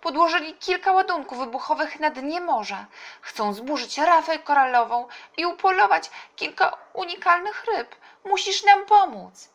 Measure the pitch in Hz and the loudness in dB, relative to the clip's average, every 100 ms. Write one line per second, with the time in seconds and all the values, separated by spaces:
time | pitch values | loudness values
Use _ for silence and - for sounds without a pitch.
0 | - 285 339 339 311 311 - 359 392 370 | -6 0 2 2 -4 -12 -4 -2 2 2
1 | 381 349 269 247 254 247 - 302 302 302 | 2 -2 -4 -8 -8 -8 -4 -2 -4 -2
2 | 311 254 269 330 349 262 208 196 202 - | -4 -4 -8 -6 -2 -2 -2 -10 -14 -20
3 | - - - - 208 202 247 294 240 - | -20 -20 -18 -6 -4 -4 -4 -6 -6 -2
4 | 311 330 320 320 320 285 262 247 226 240 | 4 4 2 -6 0 2 4 4 2 -2
5 | 247 - - - 339 349 392 370 202 160 | -4 -14 -18 -6 -4 0 0 4 4 4
6 | - - - - - - - - - - | -2 -16 -20 -12 -12 0 0 0 -12 -10
7 | 370 359 381 349 381 415 - 403 233 - | -10 -6 2 2 2 -8 -4 -4 -4 -12
8 | - _ 392 381 392 381 403 403 392 415 | -20 _ -2 -2 0 -2 4 4 6 4
9 | 370 220 180 - - | 4 -2 -16 -20 -20